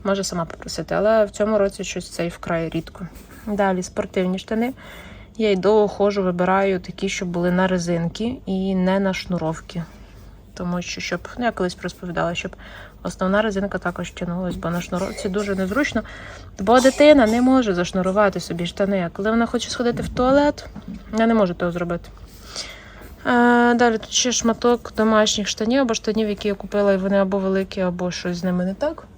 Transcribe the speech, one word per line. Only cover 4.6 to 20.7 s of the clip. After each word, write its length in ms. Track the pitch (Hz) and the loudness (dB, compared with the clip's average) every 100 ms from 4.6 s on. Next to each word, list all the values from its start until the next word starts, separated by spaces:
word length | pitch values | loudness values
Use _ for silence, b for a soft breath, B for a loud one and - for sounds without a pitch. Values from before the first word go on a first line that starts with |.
| 240 269 B B B B B - | -2 -6 B B B B B -2
Я 140 | 220 | 2
й 40 | 190 | 4
довго 320 | 185 214 208 | 4 6 4
ходжу, 360 | - 202 202 | 2 0 2
вибираю 560 | 185 175 180 190 196 190 | 0 2 2 4 2 0
такі, 300 | 185 - 196 | -4 -6 -4
щоб 200 | - 185 | -4 -4
були 220 | 175 175 | -2 0
на 160 | 180 185 | 2 2
резинки 680 | 185 170 170 170 - 226 254 - | 0 0 -2 -2 -4 -6 -6 -4
і 300 | 190 190 190 | -2 0 0
не 240 | 185 196 | 2 2
на 140 | 196 | 0
шнуровки. 720 | 185 - 175 160 160 - 170 160 B B B B B B | -2 -4 -4 -2 -6 -8 -10 -10 B B B B B B
Тому 280 | - 180 175 | -10 -6 -4
що, 200 | 175 - | -6 -8
щоб, 260 | - 180 - - | -6 -6 -8 -4
ну, 80 | 240 | -4
я 60 | |
колись 260 | 220 185 - | -2 -4 -4
розповідала, 540 | 180 - 180 165 165 175 | -10 -10 -8 -4 -2 -4
щоб 200 | 185 - B B B B | -8 -12 B B B B
основна 380 | - - 185 202 | -10 -4 0 2
резинка 360 | 220 196 196 185 | 2 0 -4 -4
також 340 | 180 175 180 | -6 -6 -10
тянулась, 440 | - 175 175 185 175 | -8 -6 -4 -4 -4
бо 140 | 165 | -4
на 120 | 170 | -4
шнуровці 480 | 180 180 190 220 208 | -4 -4 -4 -6 -4
дуже 260 | 190 202 190 | -4 -2 -2
незручно. 460 | 190 214 285 233 B B B B B - | -2 0 0 -2 B B B B B -6
Бо 200 | 202 247 | 4 6
дитина 480 | 254 262 294 294 220 | 6 6 8 8 8
не 140 | 233 | 4
може 320 | 254 262 226 | 4 4 4
зашнурувати 680 | 175 175 190 185 190 208 185 | 0 0 0 0 4 2 2
собі 260 | - 170 175 | -6 -6 -6
штани. 400 | - 196 196 170 | -2 0 0 -2
А 40 | |
коли 200 | - 202 | -4 0
вона 160 | 226 233 | 0 0
хоче 240 | 240 - | -2 -4
сходити 340 | - 240 233 | -4 -2 -2
в 60 | - | -4
туалет, 600 | - 247 277 294 294 - | 0 4 6 4 0 -8